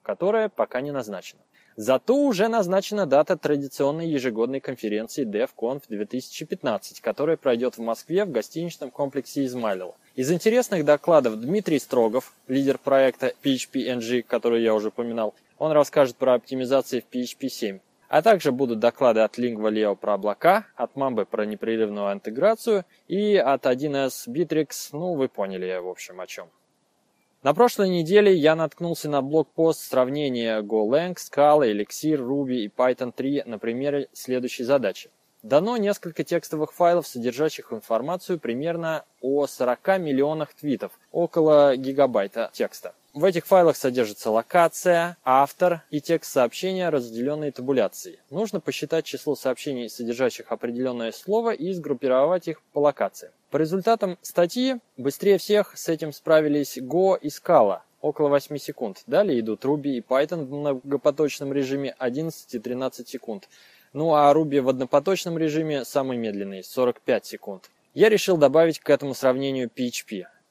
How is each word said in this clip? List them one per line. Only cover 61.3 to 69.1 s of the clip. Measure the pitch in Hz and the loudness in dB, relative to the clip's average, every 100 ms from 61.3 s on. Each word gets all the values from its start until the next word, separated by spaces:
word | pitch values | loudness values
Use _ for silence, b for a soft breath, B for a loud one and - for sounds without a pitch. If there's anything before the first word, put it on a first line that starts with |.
| - 139 | -2 -4
режиме, | 139 131 139 135 - | -2 -2 -2 -6 -4
одиннадцать | 127 127 160 - - | -4 -4 -6 -8 -12
и | 120 | -10
тринадцать | 120 123 131 - 120 | -8 -6 -6 -8 -14
секунд. | 127 - 104 - b b b b | -14 -10 -12 -14 b b b b
Ну | 139 160 | -4 2
а | 151 143 | 6 6
Ruby | 151 156 139 | 6 4 0
в | 127 | 2
однопоточном | 131 127 143 147 190 175 165 | 0 2 0 2 -2 -2 -2
режиме | 160 151 156 143 120 | -2 -2 -2 -4 -2
самый | 143 131 123 | -4 -2 -4
медленный, | 113 101 98 98 | -4 -6 -8 -10
сорок | 92 - 127 - | -8 0 0 0
пять | - 113 | -2 -2
секунд. | - 107 - 95 - _ _ | -2 -16 -14 -16 -18 _ _
Я | 139 214 | 4 4
решил | 214 - 175 | 4 2 4
добавить | 143 151 165 156 | 6 6 4 2
к | - | 2
этому | 143 143 | 2 2